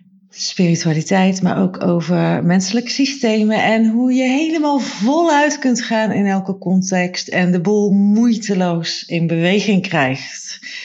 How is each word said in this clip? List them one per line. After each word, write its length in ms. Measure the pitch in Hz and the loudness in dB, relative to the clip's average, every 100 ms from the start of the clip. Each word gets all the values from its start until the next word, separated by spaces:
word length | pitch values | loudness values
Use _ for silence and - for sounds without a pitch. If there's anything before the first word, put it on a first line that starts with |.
| _ - _ | _ -20 _
spiritualiteit, 1120 | - - - 175 165 170 156 160 190 185 190 | -12 -8 0 2 2 0 -2 0 2 2 2
maar 200 | 180 180 | 0 0
ook 200 | 185 185 | -2 0
over 640 | 180 175 160 175 165 165 | 0 0 0 0 0 0
menselijke 460 | 170 180 185 233 240 | 2 2 2 -2 -2
systemen 720 | - 269 277 233 220 214 220 | -2 -2 0 0 0 0 0
en 240 | 185 220 226 | 2 2 2
hoe 260 | 226 254 | 2 2
je 100 | 254 | 2
helemaal 560 | 254 262 320 320 294 285 | 2 0 0 0 0 0
voluit 800 | - - 208 302 339 285 294 294 | -2 -2 0 2 2 2 2 0
kunt 240 | 262 240 | 0 -2
gaan 300 | 233 226 220 | -2 -2 0
in 140 | 190 202 | 0 0
elke 320 | 196 185 190 | 0 -2 -6
context 720 | 175 185 185 185 180 180 - | 0 0 0 0 -2 -4 -6
en 240 | - 180 | 0 2
de 80 | 180 | 2
boel 300 | 170 208 208 | 2 2 2
moeiteloos 1120 | 202 202 208 240 220 - 196 180 170 165 - - | 2 4 4 2 0 0 0 0 -2 -4 -8 -6
in 200 | 170 165 | -4 -2
beweging 560 | 165 170 202 196 190 | 0 2 2 2 0
krijgt. 760 | - 170 135 131 - - - - - - | 0 0 0 -2 -8 -16 -16 -16 -16 -16